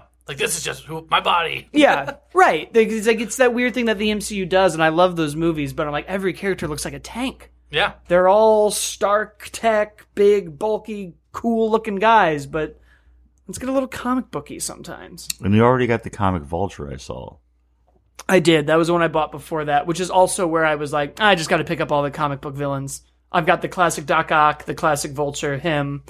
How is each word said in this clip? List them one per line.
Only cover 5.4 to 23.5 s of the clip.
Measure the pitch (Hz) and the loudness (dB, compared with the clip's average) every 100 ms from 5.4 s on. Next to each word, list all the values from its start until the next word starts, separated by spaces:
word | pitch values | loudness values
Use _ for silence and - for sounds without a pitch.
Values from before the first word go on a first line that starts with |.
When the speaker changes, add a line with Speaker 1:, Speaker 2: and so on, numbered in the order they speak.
| 170 156 139 | -2 -2 -4
Speaker 2:
but | 131 151 | -4 -4
I'm | |
like, | 147 156 | -4 -6
every | 196 190 | -4 -4
character | 165 202 180 165 | -4 -4 -4 -6
looks | 147 | -6
like | 165 143 | -8 -10
a | |
tank. | - 226 254 - - _ _ | -12 -8 -8 -8 -20 _ _
Speaker 1:
Yeah. | 147 196 - - | -2 -2 -4 0
Speaker 2:
They're | 175 185 | 2 4
all | 208 220 214 208 | 6 6 4 2
stark | 196 - - 202 208 214 _ - | 0 -8 -4 0 0 -2 _ -18
tech, | - 226 214 214 _ _ - | -4 0 0 -2 _ _ 2
big, | 202 208 175 143 | 4 4 0 -6
bulky, | 214 214 214 208 185 - _ | -4 -4 -6 -12 -12 -16 _
cool-looking | - 233 226 220 220 220 196 | -6 -2 0 2 0 -2 0
guys, | 220 226 175 151 139 | 4 4 4 0 -4
but | 156 160 - _ _ _ _ _ _ - | -6 -6 -10 _ _ _ _ _ _ -16
let's | 180 | -10
get | 254 | -4
a | |
little | 269 262 | -2 -4
comic | - 247 254 247 | -6 -2 -2 -4
booky | - - 127 | -10 -10 -12
sometimes. | - - - - 90 170 - - | -12 -12 -16 -16 -18 -18 -12 -6
Speaker 3:
And | - | 2
you | 107 | 6
already | 117 127 120 | 6 4 2
got | 117 | 0
the | - | -4
comic | - 98 90 | -2 0 0
Vulture, | 71 85 95 - 71 | -4 -6 -6 -8 -12
I | 67 | -12
saw. | - 64 58 - _ _ _ _ _ _ _ - - | -12 -14 -14 -20 _ _ _ _ _ _ _ -14 2
Speaker 2:
I | 190 | 2
did. | 160 160 147 | 6 4 4
That | 160 | 2
was | 165 | 2
the | |
one | 175 | 2
I | 165 | 2
bought | 156 151 | 0 -4
before | 147 - 160 147 | -8 -8 -6 0
that, | 143 170 | 0 0
which | 165 | -4
is | 180 | 0
also | 185 185 - 175 | 2 2 2 -2
where | 165 160 | 0 0
I | 147 | 0
was | 147 | -4
like, | 151 143 - | -4 -4 0
"I | 214 185 | 2 2
just | 156 | 2
gotta | 175 | -2
pick | 151 160 | -2 -4
up | 151 | -2
all | 147 | 0
the | 143 | -2
comic | 139 147 139 | -2 -4 -4
book | 151 139 | -8 -6
villains. | 143 139 139 - _ _ _ | -6 -6 -8 -12 _ _ _
I've | 180 | -2
got | 165 | 2